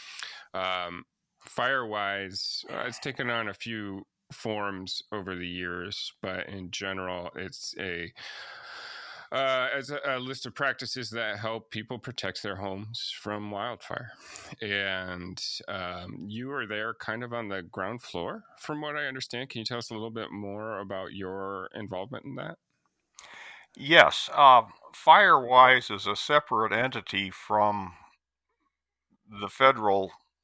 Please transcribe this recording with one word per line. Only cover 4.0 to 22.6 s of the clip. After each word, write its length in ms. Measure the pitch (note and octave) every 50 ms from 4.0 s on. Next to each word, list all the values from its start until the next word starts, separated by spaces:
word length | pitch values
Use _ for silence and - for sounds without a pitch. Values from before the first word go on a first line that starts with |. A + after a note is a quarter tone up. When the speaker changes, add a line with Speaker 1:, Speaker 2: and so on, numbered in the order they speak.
| F#2 _ _ _ _ - -
Speaker 1:
forms 680 | - - A2+ A2 G#2 G2+ G2+ G2 F#2 F#2 F2+ - - - - G#2+
over 240 | G#2 F#2 F#2+ F#2
the 100 | F2+ F2
years, 680 | F2 F2 F2+ F2+ F2+ F2 F2+ F2+ G2 G#2+ - - - - _ -
but 260 | F#2+ F#2 F#2 - -
in 220 | G2 G2 F#2 F2
general, 580 | - - G2+ G2 F#2+ F#2+ F#2 F2+ F2+ F2+ F2 F2 -
it's 380 | - F#2+ F#2 - - - - - -
a, 320 | F#2+ F#2 F2 E2+ F2 F2 - - - - - - - - - - - - - - - - - - - - - - - -
uh, 380 | - C3 C3+ C3+ C3 C3 B2+ C3 C3+
as 140 | C#3 C3 C3+
a, 100 | D3 C3+ C#3
a 120 | C#3+ C3 B2+
list 280 | B2+ C3 C3+ - -
of 80 | B2 -
practices 560 | - C#3+ C3+ B2+ - C3+ A#2 - C3 A#2+ G#2
that 280 | A2 A#2 A2+ G#2+ G2+ G#2
help 320 | A2+ A2 A2+ A2+ - -
people 280 | - G#2+ G#2+ - B2+ A#2
protect 440 | - - A2+ - - F#2+ F#2 - -
their 140 | G#2 F#2+
homes 560 | F#2 G2+ G2 F#2+ G2 G#2 G#2+ A#2 - - - - -
from 300 | - G#2 G#2+ G#2 G#2 G#2
wildfire. 600 | G#2 G2 G#2+ B2 A#2 - - - - - B2 A2+ - - - - - - - - - - A2+
And, 760 | G#2 G2+ G2+ G2 G2 F#2+ F#2 F#2 F#2 F2+ F2+ F2 F2+ F#2 - - - - - - -
um, 560 | G2 F#2+ F2+ F2 F2+ F2+ F2+ F#2 - - F2+ G#2
you 200 | G#2+ A2+ B2+ C3+
were 180 | C#3+ C#3 A#2
there 280 | G2+ G#2+ G#2 G#2+ A2+ A2+
kind 280 | - - - A2 A#2 B2
of 120 | A#2+ A#2+
on 140 | A#2+ A2+ G2+
the 120 | G2 F#2+
ground 400 | F2 - - G2 F#2+ G2 A#2 A#2+
floor, 440 | - - - F2+ E2+ G#2+ F#3 A3 - - - -
from 220 | - - D3+ D3+
what 160 | D3+ D3+ D3
I 80 | D3+ D3
understand. 460 | C3+ C3 D#3 - - - A#2+ C3 B2
Can 80 | - A#2+
you 60 | A2
tell 100 | - B2
us 140 | A#2 A2+ -
a 20 | A#2
little 160 | A2 A2 A2+
bit 220 | A2+ A#2 G#2 -
more 480 | - G#2 G#2 G2+ G2+ G#2+ G#2+ A2 A2 G2
about 340 | G2+ G2 G2 F#2+ F#2+ - -
your 560 | G2 F#2+ F#2 F#2+ G2 F#2+ G2 G2 F#2+ F#2 - -
involvement 500 | - G#2+ F#2+ F#2+ F2+ F#2+ B2+ C3+ - -
in 120 | C#3+ C3
that? 200 | C3 - - E3+ -